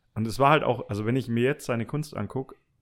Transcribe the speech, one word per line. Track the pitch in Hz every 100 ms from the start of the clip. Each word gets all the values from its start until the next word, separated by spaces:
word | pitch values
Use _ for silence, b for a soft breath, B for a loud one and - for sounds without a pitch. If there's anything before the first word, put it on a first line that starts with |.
| _ -
Und | 113
es | 110
war | 139
halt | 156
auch, | - 120 -
also | 104 107
wenn | 131
ich | 117
mir | 117
jetzt | 127 147 -
seine | 117 110
Kunst | 147 151 -
anguck, | 101 127 135 - _ _